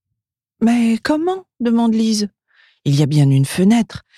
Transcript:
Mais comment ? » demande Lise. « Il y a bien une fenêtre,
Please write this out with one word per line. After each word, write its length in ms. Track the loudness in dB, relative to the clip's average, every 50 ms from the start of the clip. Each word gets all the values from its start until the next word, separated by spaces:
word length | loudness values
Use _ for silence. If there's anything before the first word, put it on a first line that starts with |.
| _ _ _ _ _ _ _ _ _ _ _ -2
Mais 380 | 0 0 0 2 0 0 -2 -2
comment ? » 460 | -2 -2 -2 -2 -2 -2 -4 -6 -8 _ _ -6
demande 360 | -4 -2 0 0 0 0 0
Lise. « 340 | 0 0 -2 -2 -2 -4 -6 _ _ _ _ _ _ _ _ _ _ -4
Il 80 | -2 0
y 80 | 0
a 60 | 0 2
bien 200 | 2 2 2 2
une 180 | 2 2 0
fenêtre, 580 | 0 -2 0 2 2 2 2 0 -2 -6 -20 -20 _ _